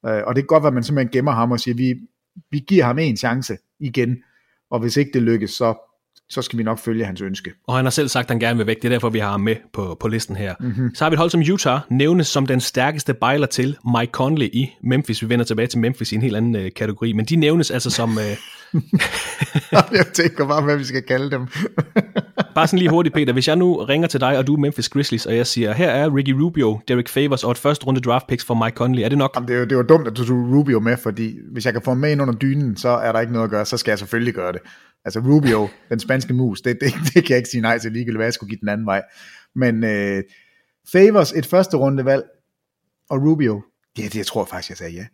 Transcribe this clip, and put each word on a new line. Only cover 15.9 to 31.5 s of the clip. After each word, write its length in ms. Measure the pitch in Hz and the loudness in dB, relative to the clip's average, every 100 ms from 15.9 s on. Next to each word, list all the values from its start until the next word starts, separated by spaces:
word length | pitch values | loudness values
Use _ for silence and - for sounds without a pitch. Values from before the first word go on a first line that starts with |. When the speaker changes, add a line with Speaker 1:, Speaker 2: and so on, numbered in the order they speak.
| 131 113 | -2 -4
Speaker 2:
i 20 | |
en 80 | 107 | -2
helt 140 | 123 104 | 0 0
anden, 200 | 117 113 | 0 0
øh, 140 | 95 - | -4 -4
kategori, 360 | 110 104 117 | -6 -2 -2
men 120 | 107 | -2
de 120 | 110 165 | 0 2
nævnes 340 | 147 170 151 | 4 2 0
altså 200 | 127 - | -2 -4
som, 200 | 95 117 110 | -2 -2 -2
øh, 180 | 107 104 - - - | -4 -6 -12 -20 -4
Speaker 1:
<laughs> 1200 | 165 - 175 - - - - - 147 - 214 190 | -4 0 0 0 -6 -10 -8 -4 -4 2 2 4
Jeg 140 | 214 180 | 2 2
tænker 320 | - 165 - 139 | 2 0 0 0
bare, 160 | 147 | 2
hvad 140 | 147 147 | 2 0
vi 80 | |
skal 180 | 131 131 | -2 -6
kalde 280 | - 127 139 | -2 -2 0
dem. 160 | 135 123 143 196 - 147 - | -4 -6 -6 -4 -4 -2 -2
<laughs> 540 | - - - - - | -2 -6 -8 -6 -2
Speaker 2:
Bare 120 | - 160 | 2 2
sådan 120 | 185 | 4
lige 120 | 175 | 4
hurtigt, 240 | 165 165 | 4 2
Peter. 180 | 156 139 | 2 2
Hvis 160 | 123 127 | 2 2
jeg 80 | 156 | 4
nu 180 | 180 | 4
ringer 340 | 170 113 143 170 | 2 0 0 2
til 120 | 135 | 0
dig, 180 | 131 139 | 2 2
og 80 | 131 | 2
du 80 | |
er 40 | 147 | 2
Memphis 300 | 143 147 113 | 0 -2 -4
Grizzlies, 380 | 143 143 113 - | -2 -2 -2 0
og 100 | 117 | 0
jeg 100 | 123 | 0
siger, 260 | - 110 | 0 0
"Her 180 | 107 175 | 2 2
er 260 | 127 151 139 | 2 2 0
Ricky 140 | 139 | 0
Rubio, 500 | 135 165 165 117 107 - | 0 0 2 0 0 -2
Derek 200 | 123 120 | -2 0
Favors 360 | - 143 135 | -2 0 0
og 60 | 117 | -2
et 80 | 123 | 0
første 280 | 139 147 131 | 0 0 0
runde 140 | 131 | 0
draft 260 | 123 123 - | 2 -2 0
picks 180 | 123 | -6
for 200 | - 117 | -2 0
Mike 120 | 113 113 | 0 0
Conley." 260 | 120 127 | 0 0
Er 60 | 113 | 2
det 100 | 139 | 2
nok? 120 | 135 | 0
Speaker 1:
Jamen, 140 | 123 120 | -2 -2
det 60 | 123 | -2
er 20 | |
jo, 40 | |
det 120 | 120 131 | 2 0
var 60 | |
dumt, 240 | 120 120 117 | 6 6 6
at 100 | 110 | -4
du 100 | 120 | 0
tog 100 | 123 | 0
Rubio 440 | 120 139 143 117 | 2 2 4 2
med, 160 | 110 120 | 2 0
fordi 420 | 113 101 113 - - | -2 -4 -6 -8 -12